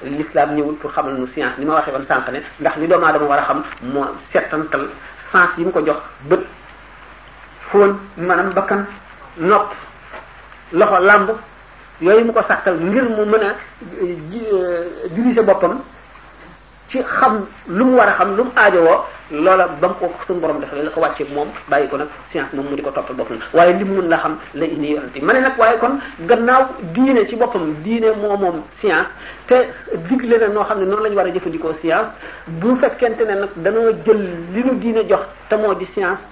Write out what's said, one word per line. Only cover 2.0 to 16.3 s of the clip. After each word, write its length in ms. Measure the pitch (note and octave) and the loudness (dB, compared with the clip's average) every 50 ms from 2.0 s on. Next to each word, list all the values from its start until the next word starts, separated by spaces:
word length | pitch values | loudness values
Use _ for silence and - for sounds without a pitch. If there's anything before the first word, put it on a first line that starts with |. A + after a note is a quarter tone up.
| C3+ | -2
sànq 240 | - D#3 B2+ B2 B2 B2 | -2 -2 -2 -2 -4 -8
ne, 80 | C3 - - - - | -8 -10 -12 -12 -2
ndax 160 | D3 D#3+ D#3 D3+ | -2 -2 0 0
li 80 | D3+ E3 | 2 2
doomu 180 | F3+ E3+ E3+ | 4 4 4
Aadama 200 | D#3+ D3+ D3 D3+ D3 | 4 2 2 2 2
war 120 | C#3 C#3+ | 2 2
a 40 | - | 2
xam 200 | - C#3+ D3+ D3+ - - - | 0 -2 -4 -4 -8 -12 -12
moo 240 | - B2 C#3 C#3+ C#3 - - - - - - | -10 -6 -4 -4 -4 -4 -6 -12 -16 -2 -2
settantal 560 | F#3 - - - D#3 D#3 D#3 - C3+ C#3 - - - - - - - - - | -2 -2 0 -4 -6 -4 -4 -4 -4 -4 -6 -10 -16 -18 -20 -20 -18 -16 0
sens 180 | - F#3+ F3 F3 - - | 2 4 4 4 2 -2
yi 60 | E3+ | -4
mu 80 | F#3 | -2
ko 100 | F3+ E3+ D3+ | 0 0 0
jox, 120 | D#3 D3 - - - - - C3 C#3+ | 0 -2 -2 -4 -14 -18 -18 0 0
bët, 140 | F3 - - - - - - - - - - - - - - - - - - - - - - - - - - - | 0 0 0 -6 -14 -20 -20 -20 -20 -20 -20 -20 -20 -20 -20 -20 -20 -20 -20 -20 -20 -20 -20 -20 -20 -20 -14 0
fóon, 260 | - G3+ G3+ G3 G3+ G3 - - - - | 4 6 6 6 4 0 -8 -16 -10 -6
maanaam 360 | E3+ F3+ F3+ E3+ F3+ G3 F3+ | -2 0 2 2 0 0 0
bakkan, 320 | F#3+ G3 - G3 G3+ G3+ - - - - - - - - - - E3+ | -2 0 0 -2 -4 -4 -6 -12 -18 -20 -20 -20 -20 -20 -20 -10 -4
nopp, 360 | D#3+ F#3 G#3+ G3 G#3 - - - - - - - - - - - - - - - - - - - - - | 2 2 4 2 2 -2 -8 -14 -16 -20 -20 -20 -20 -18 -18 -18 -18 -20 -20 -20 -20 -20 -20 -20 -18 -6
loxo, 280 | - E3 G3+ F#3 F#3+ F#3 | 2 2 4 4 4 4
làmb, 300 | F3+ G3 G#3 G#3 G3 F#3+ A3+ A3 - - - - - - - - - - - - | 6 6 6 6 4 0 -4 -6 -8 -18 -20 -20 -20 -20 -20 -20 -20 -20 -12 -2
yooyu 240 | D#3+ F3 G#3 A3 A#3 | 2 6 6 6 6
mu 80 | A#3 A3+ | 4 0
ko 80 | A#3 G3 - | 0 0 0
sàkkal 280 | G3 - - G3 F3+ E3 | -2 0 0 -2 0 0
ngir 240 | E3 F#3 G3+ B3+ C4 A#3 | -2 0 0 0 0 0
mu 160 | A3 G#3+ G#3+ | 0 0 0
mën 180 | G#3 G#3+ A3 G#3+ | 2 2 2 2
a, 120 | G3 A3 A3 - - - - - F3+ E3+ - G3 F3 F3 E3 D3+ D#3 | 0 -4 -6 -12 -18 -20 -20 -18 -16 -8 -6 -6 -6 -6 -8 -10 -12
ji, 120 | F#3 A#3 A3+ A3 G3+ F#3 F3+ F3+ F3 E3+ F3 F3 E3 - - F3+ E3 | -10 -10 -4 -2 0 0 0 -2 -2 -4 -4 -6 -10 -10 -10 -6 -4
diriger 280 | F#3+ A#3+ B3+ A#3 A3+ A3 | 0 0 2 2 4 4
boppam 380 | G3 F#3+ G3 F#3+ E3+ G#3 C#4 C#4 - - - - - - - - - | 4 4 4 4 0 0 -2 -10 -14 -20 -20 -20 -20 -20 -20 -20 -20